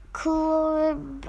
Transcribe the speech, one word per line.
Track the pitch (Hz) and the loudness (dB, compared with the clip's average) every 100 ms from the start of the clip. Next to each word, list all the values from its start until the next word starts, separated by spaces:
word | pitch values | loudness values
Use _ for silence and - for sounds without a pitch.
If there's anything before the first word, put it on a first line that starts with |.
| - - | -16 -4
Chloe, | 320 320 320 320 311 311 311 294 277 277 | 0 2 2 2 2 2 0 0 -6 -12